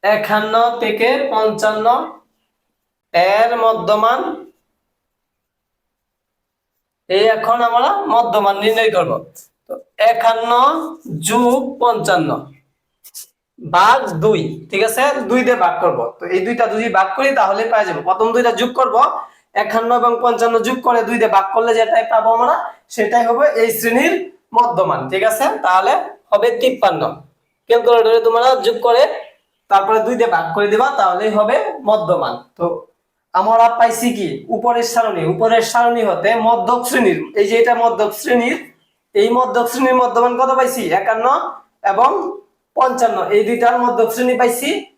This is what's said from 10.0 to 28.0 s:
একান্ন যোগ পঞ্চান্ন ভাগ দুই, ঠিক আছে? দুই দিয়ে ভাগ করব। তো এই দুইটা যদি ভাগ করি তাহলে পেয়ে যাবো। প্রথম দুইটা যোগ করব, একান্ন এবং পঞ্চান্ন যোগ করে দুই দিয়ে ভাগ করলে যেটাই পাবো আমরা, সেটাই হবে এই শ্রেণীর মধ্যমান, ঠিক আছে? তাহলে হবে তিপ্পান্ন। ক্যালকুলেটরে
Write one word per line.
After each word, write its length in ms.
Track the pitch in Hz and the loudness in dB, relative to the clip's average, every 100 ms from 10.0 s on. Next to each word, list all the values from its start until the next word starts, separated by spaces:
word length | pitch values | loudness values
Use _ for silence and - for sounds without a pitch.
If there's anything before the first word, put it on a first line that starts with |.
| 220 | 0
একান্ন 400 | 233 233 226 233 240 277 320 - - - 156 - | 2 0 0 0 2 2 0 -6 -12 -12 -8 -2
যোগ 320 | 226 240 262 254 - | 0 2 0 -2 -2
পঞ্চান্ন 480 | 240 233 208 185 147 139 - - _ _ _ _ - - - _ _ _ | 0 0 0 0 0 -4 -8 -20 _ _ _ _ -20 -20 -20 _ _ _
ভাগ 420 | 160 175 202 262 202 165 | -2 2 4 4 0 -2
দুই, 160 | 202 196 160 - - | 0 0 -2 -8 -8
ঠিক 120 | 196 226 | -2 0
আছে? 140 | 240 277 277 202 | 2 0 0 0
দুই 100 | 247 247 | 0 2
দিয়ে 120 | 247 | 2
ভাগ 100 | - - | 0 0
করব। 180 | 180 - 117 - | -2 -2 -6 -8
তো 60 | 175 | -4
এই 60 | 185 185 | -2 -2
দুইটা 180 | 240 226 | -2 -2
যদি 140 | 214 226 190 | 0 -2 0
ভাগ 100 | 190 - | 0 0
করি 120 | 277 269 | -2 0
তাহলে 220 | 196 202 226 | 0 0 0
পেয়ে 140 | 226 202 | 0 0
যাবো। 120 | 156 147 | -4 -4
প্রথম 180 | 190 220 | -2 0
দুইটা 180 | 240 240 233 | 0 0 0
যোগ 100 | 247 247 | -4 -2
করব, 160 | 254 226 262 - - _ _ - | 0 2 0 -2 -12 _ _ -6
একান্ন 280 | 208 220 233 240 | -2 -2 0 0
এবং 120 | 240 233 | 0 0
পঞ্চান্ন 320 | 240 226 233 233 220 | -2 0 0 0 -2
যোগ 120 | 254 247 | -4 0
করে 140 | 233 214 | 0 0
দুই 80 | 233 | 0
দিয়ে 140 | 220 196 | 2 2
ভাগ 100 | 190 | 0
করলে 180 | - 233 226 | -2 0 0
যেটাই 260 | 226 - - | 2 0 2
পাবো 160 | 226 220 226 | 0 2 2
আমরা, 180 | 254 330 - - _ | 2 0 -4 -14 _
সেটাই 300 | - 208 240 233 | -4 0 0 0
হবে 160 | 233 294 226 | 2 2 2
এই 60 | 226 - | 0 0
শ্রেণীর 360 | 233 240 311 381 - - _ 247 | 0 0 0 -2 -6 -16 _ 0
মধ্যমান, 440 | 240 226 180 170 131 | 2 2 0 -2 -4
ঠিক 120 | 190 214 | -2 0
আছে? 140 | - 277 - | 0 -2 -2
তাহলে 280 | - 185 196 302 - - _ | 2 2 2 0 -2 -14 _
হবে 180 | 208 226 226 | 0 2 0
তিপ্পান্ন। 420 | 262 - 202 160 120 - - _ _ _ _ | -2 0 0 0 -6 -8 -20 _ _ _ _
ক্যালকুলেটরে 500 | 233 233 233 | 2 4 4